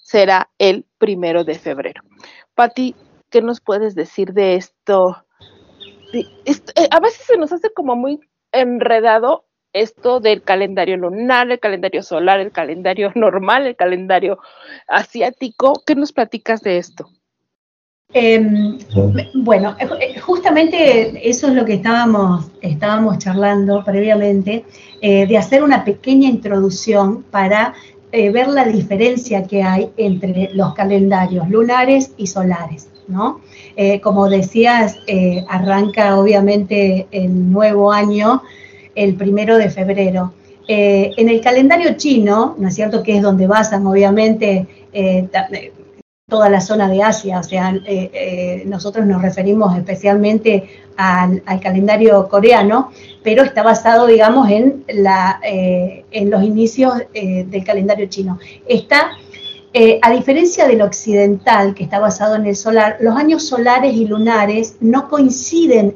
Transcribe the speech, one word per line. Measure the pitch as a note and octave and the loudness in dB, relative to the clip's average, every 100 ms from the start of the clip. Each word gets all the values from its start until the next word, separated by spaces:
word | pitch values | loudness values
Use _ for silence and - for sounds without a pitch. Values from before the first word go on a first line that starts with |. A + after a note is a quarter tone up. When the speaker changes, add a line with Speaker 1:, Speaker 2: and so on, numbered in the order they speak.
Speaker 1:
será | _ G#3+ G3 F#3 - _ | _ 0 2 2 -2 _
el | G3 G3+ - _ | 0 0 -8 _
primero | G#3+ F#3 E3+ E3+ | -4 -2 -4 -2
de | D#3 D#3+ | -4 -8
febrero. | D#3+ C#3 - - _ _ - - _ | -10 -10 -10 -14 _ _ -20 -20 _
Pati, | - A#3 B3+ B3+ - _ _ _ | -2 -2 -2 -8 -8 _ _ _
¿qué | A#3 | -2
nos | A#3 A#3+ | -2 -6
puedes | - G3+ A3 F#3 | -6 -4 -4 -6
decir | E3 - F#3+ | -8 -6 -4
de | F#3+ F#3+ F#3 | -2 0 -2
esto? | F3+ _ - G3 F#3 F3+ _ _ - _ _ _ - _ _ | -4 _ -2 0 0 -2 _ _ -20 _ _ _ -20 _ _
Sí, | A#3+ - _ - | -10 -10 _ -6
est-, | - - - | -6 -4 -2
eh, | D#4+ | 2
a | E4 | 2
veces | G#4+ - - | 0 -4 -2
se | A4 | -2
nos | D4+ | 0
hace | F4 A4 | -6 -6
como | G4+ C#4 A#3+ | -6 -4 -4
muy | C4 D4 _ _ _ | -4 -8 _ _ _
enredado | B3+ B3 A#3+ A#3 A3+ A3+ A3+ A#3+ E4 _ _ _ | -2 -2 -2 0 0 2 2 0 -2 _ _ _
esto | G3 A3 _ B3 B3 | -6 -6 _ -2 0
del | G#3+ G#3 | 0 -2
calendario | - F#3+ G3 G3 F3 F#3 | -2 -2 -2 -4 -4 -4
lunar, | F3 G3+ B3 B3 B3 | -6 -6 -2 -2 -2
el | A#3+ | -4
calendario | G#3+ F#3+ F#3 - | -4 -4 -6 -8
solar, | F#3+ E3 F3+ G3 | -6 -4 0 0
el | G3 | -2
calendario | F#3+ D3 E3+ F#3 F#3+ G3+ | -6 -8 -6 -6 -4 -4
<laughs> | A#3+ | 0
normal, | G#3+ F#3+ F#3+ B3 C4+ | 0 0 0 -2 -2
el | A#3+ | -4
calendario | F3+ F#3 F#3+ F3+ F#3+ F#3+ - - - - - | -4 -4 -2 -2 0 -6 -12 -20 -20 -20 -4
asiático. | F3+ - A#3+ G#3+ - C4 - C4 D4 - | -4 -4 -6 -6 -6 -12 -2 -2 0 -2
¿Qué | C#4+ | -2
nos | D4 | -4
platicas | - A3 A3+ - A3 | -4 -6 -6 -6 -6
de | G3+ F3 | -4 -4
esto? | F3 - - _ _ _ _ _ _ _ _ _ _ | -6 -16 -20 _ _ _ _ _ _ _ _ _ _
Speaker 2:
Em, | B3 A3+ A3+ G#3+ G#3 G#3 C4 - G2 G2+ G2+ - | 0 2 2 2 0 -2 -6 -4 -2 0 -2 -4
bueno, | C4+ A3+ G3 G3+ - | -4 0 0 0 -6
eh, | D#4 E4+ | -8 -6
eh, | - - | -8 -8
justamente | - F4+ F#4 D#4 D#4+ F4 D4 A3+ A3 - A#3 | -4 -2 0 2 0 2 2 4 0 -4 -4
eso | A#3+ C#4+ | -2 0
es | |
lo | B3+ A3 | 0 0
que | |
estábamos, | G3 A3+ A#3 A#3 G#3+ F#3+ F3 D3+ - | -2 -2 0 0 0 0 -2 -4 -12
estábamos | F3 D3+ G#3 G#3+ A3 F3+ | -8 -4 -2 0 0 -2
charlando | F#3+ F#3+ G3+ G3+ G3 G3+ | -4 -2 0 0 0 0
previamente, | G3 G3 G#3+ G#3+ G3+ G3+ F#3+ A3+ - - - - | -2 -2 0 0 2 0 -2 -6 -10 -20 -20 -4
eh, | G#3 G3 G3 | 0 2 4
de | A3 | 2
hacer | F#3+ C4+ | 2 2
una | D4 A#3+ | 4 2
pequeña | G#3 G3+ C4 C4+ C4+ | 0 -6 2 4 4
introducción | A#3 G#3 G3 G3 F#3 A3 G3+ G3 A3+ | 0 -2 -2 -2 -2 0 0 0 -2
para, | - G3+ F#3+ G#3 B3+ - - - _ | -6 -4 0 0 -2 -6 -20 -20 _
eh, | A#3 G3+ | -2 0
ver | A#3 C4+ | 0 0
la | C#4 | 0
diferencia | A#3+ G#3+ - G3 A#3+ B3 - G3 F#3 | 0 0 -2 0 0 -2 -4 -6 -2
que | G3+ | -2
hay | F#3 F#3+ A3 - | 0 -2 -4 -4
entre | G3+ F3+ F#3+ F#3 F#3+ | -2 -2 -2 -4 -2
los | F#3+ F#3+ - | -2 -4 -2
calendarios | G3 G3+ G3 F#3+ F#3 F3+ E3 | 0 2 2 2 0 -2 0
lunares | A3 A#3+ B3 B3+ C4+ C4 - | 0 2 2 2 2 0 -8
y | F#3+ | -8
solares, | G3 F#3 E3+ D#3+ D#3+ - - G3+ | -4 -2 -4 -8 -16 -18 -20 -10
¿no? | F#3 A#3+ D#4 - - - - | -6 -6 -6 -16 -20 -16 -2
Eh, | G3 G3+ | 0 0
como | G#3+ G3 G3 | 0 2 2
decías, | G3 F#3 A3+ A3 A#3 G#3 - - | 2 0 2 4 4 0 -4 -4
eh, | F#3+ F#3 F3+ F3+ | 0 0 -2 -4
arranca | F#3 F#3+ G3 G#3 A3 G3+ G3 | -4 0 0 0 0 2 4
obviamente | G3 G3+ G3+ G#3 G3 G#3 G3 F#3+ - | 4 4 2 0 0 0 0 0 -4
el | G3+ F3+ F#3 F3+ | -4 -2 0 2
nuevo | G3 G#3+ G3+ G3+ | 2 2 4 2
año | G#3 G#3 G#3 G#3+ C4 - - - - - | 2 0 0 0 0 -4 -20 -20 -20 -14
el | G#3+ G3+ F#3 | -2 -2 0
primero | G3 G3+ G#3+ A3+ | -2 -2 2 2
de | G3+ | 2
febrero. | F#3+ F#3+ G3 F#3+ F#3 F3+ - _ - - | -2 -4 -2 0 -2 -6 -10 _ -18 -4
Eh, | G#3+ G3+ G3 G3+ - | 0 2 2 0 0
en | A3+ | 2
el | A3+ | 2
calendario | B3 B3+ C4+ E4+ E4+ - | 2 4 4 4 2 -2
chino, | D4+ A#3+ G3+ G#3 - - | 0 2 2 2 0 -2
¿no | F#3+ | -4
es | D#3 | -2
cierto?, | G#3+ A3 | -4 -4
que | A3 G#3 | -2 0
es | |
donde | G3+ F#3+ F#3 | 2 2 2
basan | G#3+ G#3+ G3+ G3 | 2 0 -2 0
obviamente, | G3 G3 G#3 A3 A3 G#3 F#3+ F#3 - - | 2 4 4 2 0 0 -2 -4 -12 -12
eh, | G#3 F#3 F#3 F#3 | -4 -2 -2 -2
ta-, | F#3+ - | -4 -6
eh, | G3 - - - - _ _ _ | -10 -14 -20 -20 -20 _ _ _
toda | A3 G#3 | 2 4
la | G3 | 2
zona | F#3 G#3+ G3 | 0 -2 0
de | F#3+ | 2
Asia, | G#3+ G3 G3 F3+ | 0 -2 -6 -8
o | |
sea, | E3+ F#3 F#3 F#3+ G#3 | -6 -4 -4 -4 -4
eh, | F#3+ F#3+ | -6 -6
eh, | G3 F#3 F3+ F3+ F#3 G3 | -8 -8 -6 -6 -8 -8
nosotros | F#3+ G3+ A3 G3+ | -8 -6 -2 0
nos | F#3 | 2
referimos | F#3 F#3+ F#3+ A3 G3 F3+ | 0 -2 0 2 2 0
especialmente | G3 F#3 G3+ G3+ G#3 G#3+ A3 G3+ G3 - - - | -4 -2 0 2 2 2 2 0 -2 -16 -16 -4
al, | F#3+ F3+ F3+ F#3+ - | 0 2 0 -2 -4
al | F#3 | -6
calendario | F#3+ F#3+ G3+ G#3+ A3 G3 F#3 | -2 0 2 4 4 4 2
coreano, | G3+ A3+ A3+ G3 A#3+ C4 - - - | 2 4 4 4 0 -2 -12 -20 -8
pero | A3 B3+ | 0 2
está | C4+ G#3+ | 2 2
basado, | A3 G#3+ A#3 A#3 A#3+ | 2 2 4 4 6
digamos, | A3 A3 C4 G#3+ | 6 6 4 4
en | G#3 C4 - - | 4 2 0 -6
la, | G#3 G3 F#3+ F#3 F#3 | 0 2 2 0 -2
eh, | G#3 F#3+ F#3 F3+ F#3 - - | -6 -2 -2 -2 -4 -8 -12
en | G#3+ G3+ | -4 0
los | G3+ | 2
inicios, | G#3 G#3+ A3+ - B3+ A#3+ - | 0 2 0 2 0 0 -8
eh, | A3 F#3+ F#3 F#3 | -8 -6 -6 -6
del | G3 | -6
calendario | F#3+ G3+ G3 G#3 G3 | -4 -2 0 -2 -4
chino. | G3 F#3+ F#3 - - - | -6 -8 -8 -12 -16 -2
Está, | A3+ - C#4+ E4 - - - - - - | -2 0 0 0 -8 -20 -18 -18 -18 -6
eh, | A#3+ A3+ A3 | 2 4 4
a | - | 4
diferencia | B3+ C4+ D4 F4 - C#4+ | 2 2 2 2 2 2
del | A3 | 4
occidental, | G3+ - A3 G3+ G3+ G3 - A3 G3 G3 | 0 -2 -2 2 2 2 2 2 2 -2
que | |
está | D#3+ G3+ | -4 -2
basado | G#3+ - G#3+ G#3+ | -2 0 -2 0
en | G3+ | -2
el | G3+ | -4
solar, | A3+ A3+ G#3+ - | 0 2 2 0
los | A3+ B3 | 0 2
años | D4+ D#4+ - | 2 0 -2
solares | B3 A#3+ B3+ C4+ | -2 2 2 2
y | A3+ G#3+ | 0 -2
lunares | G#3+ A3+ A3 G#3 A3 A3 - | 0 0 2 0 -2 -4 -2
no | A3+ C4 - | 0 0 0
coinciden | D4 C4 - - E4 D#4+ A3+ G3+ | 0 2 0 -4 0 2 4 2